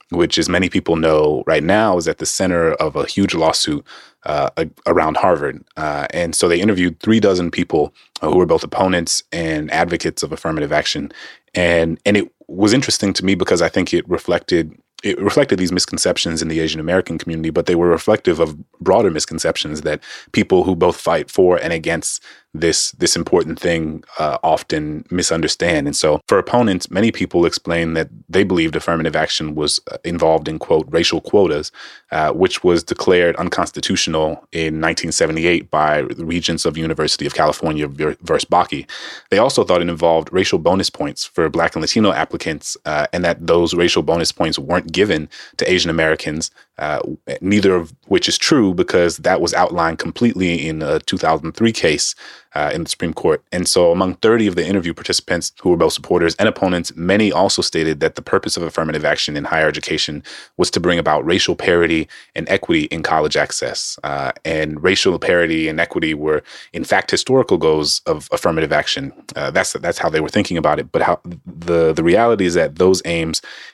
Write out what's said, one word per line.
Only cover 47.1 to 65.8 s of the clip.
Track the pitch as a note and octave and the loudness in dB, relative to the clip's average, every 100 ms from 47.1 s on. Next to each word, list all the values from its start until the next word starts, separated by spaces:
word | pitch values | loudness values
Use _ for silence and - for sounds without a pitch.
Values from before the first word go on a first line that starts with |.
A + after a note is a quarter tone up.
| - - - | -10 -10 -6
neither | F#2+ G#2 F#2+ F2+ | 0 2 4 2
of | E2 - _ | -2 -14 _
which | F#3+ - | 0 2
is | - | -2
true | - D3+ G2+ | 2 4 4
because | F2+ F2+ F#2 F2 - | 2 2 4 2 2
that | F2 F2+ | 0 0
was | E2+ | 0
outlined | F2 F2+ F2 E2 D#2+ | 0 0 2 -2 -2
completely | E2+ - A#2+ F#2 F#2 E2+ D#2+ | -8 0 0 2 0 0 -2
in | D#2+ | -4
a | D2+ D#2 | -2 -2
two | - - | -2 -2
thousand | D#2+ D#2+ D#2+ | 0 0 -2
three | - A2+ | 0 0
case, | A2 - D2 - - - - _ | 2 0 0 -2 -6 -16 -20 _
uh, | D2 D2 | -4 -2
in | E2 | -2
the | E2 | -6
Supreme | - F2 | -4 -6
Court. | D#2 E2+ D2+ - | -2 0 0 -2
And | F2+ E2+ | -4 0
so | - F2 | 4 4
among | F2 F#2 | 4 0
thirty | F2 A2+ A#2 G#2+ | 2 2 4 2
of | |
the | E2+ E2 | 0 0
interview | G2 E2+ | 0 -2
participants | D#2 - F#2+ - F2 - - | -8 -2 -4 0 -4 -4 -4
who | - | 0
were | E2+ | 4
both | D#2+ | 2
supporters | - - F2+ E2+ - | 0 0 2 2 2
and | G#2+ | 0
opponents, | - F#2+ F2+ F2 - | 2 0 0 -4 -6
many | F2 G2+ G#2+ | 0 2 4
also | F2 G2 - | 2 2 0
stated | F2 - D#2+ D2+ | -2 0 0 0
that | D#2 | -2
the | - | -2
purpose | - G2 - - | -2 -2 0 -4
of | |
affirmative | E2+ - D#2+ D2+ | -4 -2 -2 -2
action | D2+ D2+ - D2 | -2 -2 -2 -6
in | |
higher | C#2+ D#2+ D#2 | -4 0 0
education | D2+ - D#2+ - D2 - - - - | 0 -4 -4 -4 -8 -12 -20 -18 -2
was | F2+ | -2
to | - | 0
bring | F2 E2+ | 0 0
about | D#2+ D2+ C#2+ | 2 0 2
racial | F2+ - E2 | 0 0 -2
parity | - F2 E2+ D#2+ D#2 - - | 2 2 2 0 -2 -12 -12
and | - D#2+ | -10 -2
equity | G2 - E2 | -2 0 -2
in | D2+ E2 | 0 -4
college | D#2 D#2+ D#2 D2+ | -2 0 0 0
access. | D2 - - - - - | -2 -4 -6 -6 -8 -8
Uh, | C#2+ C#2+ C2+ - | -8 -6 -6 -6
and | D#2+ D#2+ D#2 D2+ | -6 -4 -4 -2
racial | E2+ F#2+ - E2+ | 0 2 2 0
parity | - F2 E2+ E3 D#2+ | 2 2 2 0 -2
and | D#2 | -2